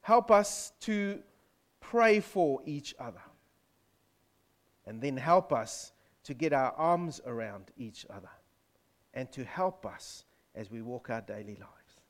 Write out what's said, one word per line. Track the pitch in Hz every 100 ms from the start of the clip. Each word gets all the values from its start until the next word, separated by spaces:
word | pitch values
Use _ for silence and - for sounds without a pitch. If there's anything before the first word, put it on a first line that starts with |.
Help | - 233 233
us | 208 202 - - _
to | - 208 202 202 - _ _ _ _ _
pray | - 233 226 214
for | - 196 160 135 160
each | 143 - -
other. | 123 87 - _ _ _ _ _ _ _ _ _ _ _ _ _ _ _
And | - 113
then | 139 131
help | 147 180 180
us | 127 110 - - _ _ _
to | -
get | 127 160
our | 143 131
arms | - 160 175 175 -
around | 123 117 110 101 98 -
each | 113 - -
other | 98 92 - _ _ _ _ _ _ _
and | 127 127
to | 135
help | 123 175 185 185 104
us | - - - _ _ _
as | 113 101
we | 113
walk | 113 123 -
our | 113
daily | - 107 104 101
lives. | - - _ _